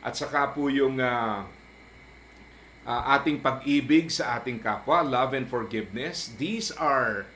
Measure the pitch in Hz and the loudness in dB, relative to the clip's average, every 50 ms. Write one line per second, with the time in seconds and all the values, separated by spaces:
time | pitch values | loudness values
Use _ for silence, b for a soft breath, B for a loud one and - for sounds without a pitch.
0 | - 120 - - 147 139 139 147 143 135 - 147 143 139 135 139 139 131 131 131 | -6 -6 -6 -6 -6 -2 0 0 0 0 0 0 0 2 4 4 2 2 2 2
1 | 127 123 123 120 117 110 104 101 95 90 - - - - - - - - - - | 0 0 2 0 0 -2 -2 -4 -6 -10 -14 -20 -20 -20 -20 -20 -20 -20 -20 -20
2 | - - - - - - - B B B B B B B B - - 120 120 120 | -20 -20 -20 -20 -20 -20 -20 B B B B B B B B -14 -6 -4 -4 -2
3 | - 135 139 139 139 156 147 - - 139 123 127 - 139 143 143 127 120 151 160 | 4 4 4 4 4 2 -2 2 0 0 0 0 0 2 2 2 4 6 4 4
4 | 165 165 - - 120 120 120 117 - 131 120 110 110 110 104 - - 139 151 170 | 4 2 -4 -4 -2 -2 -2 -4 -4 -6 -6 -4 -2 -2 -2 -2 0 2 2 4
5 | 165 139 127 123 131 127 131 135 127 117 123 120 113 101 113 110 107 92 95 117 | 4 2 2 2 2 2 0 -4 -4 -4 -4 -4 -4 -4 -4 -6 -6 -6 -8 -8
6 | 135 165 170 - - - 117 107 135 180 220 226 - - - - 139 - 139 131 | -8 -6 -6 -8 -10 -10 -8 -6 -4 -4 -4 -4 -4 -6 -4 -2 0 2 2 2
7 | 123 113 107 101 98 - - | 2 0 -2 -4 -8 -10 -14